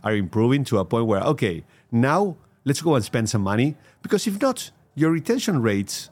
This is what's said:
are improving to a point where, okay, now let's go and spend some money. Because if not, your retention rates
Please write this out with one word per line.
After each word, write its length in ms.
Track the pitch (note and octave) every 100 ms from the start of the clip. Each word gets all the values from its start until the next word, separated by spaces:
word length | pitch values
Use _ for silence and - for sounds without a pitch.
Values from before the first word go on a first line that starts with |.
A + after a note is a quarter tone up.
are 120 | G#2+
improving 500 | G#2+ F2+ A2 A#2+ C#3+
to 140 | B2+ G#2
a 80 | F2
point 200 | A#2 A2+
where, 140 | G2
okay, 440 | G#2+ C#3 A2 D#2+ - _ -
now 460 | A#2 C3 E3+ G3+ - _ _
let's 160 | C3+ C3+
go 140 | E3
and 100 | C3+
spend 240 | - B2 G#2+
some 140 | G#2+
money. 340 | G2 G#2+ C#3+ D3+ - _
Because 260 | - G3+ A3
if 140 | G3
not, 300 | C4+ A#3+ - _ _
your 160 | C#3 D#3+
retention 500 | E3 D#3+ A#3+ - D3
rates 480 | A2+ G2+ F#2+ - -